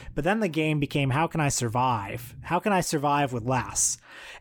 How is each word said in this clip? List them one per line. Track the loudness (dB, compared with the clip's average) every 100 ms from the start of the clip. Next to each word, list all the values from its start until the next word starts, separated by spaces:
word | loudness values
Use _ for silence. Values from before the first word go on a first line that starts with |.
| -10 -2
But |
then | 0 2
the | 0
game | 0 0 2
became, | 0 0 2
"How | 2 0
can | 2
I | 0
survive? | 0 0 2 2 2 -2 -10 -12 -12
How | -2 0
can | 2
I | 2
survive | 2 0 2 2 2
with | -2
less?" | 0 -2 -2 0 0 -2 -10 -20 -18 -10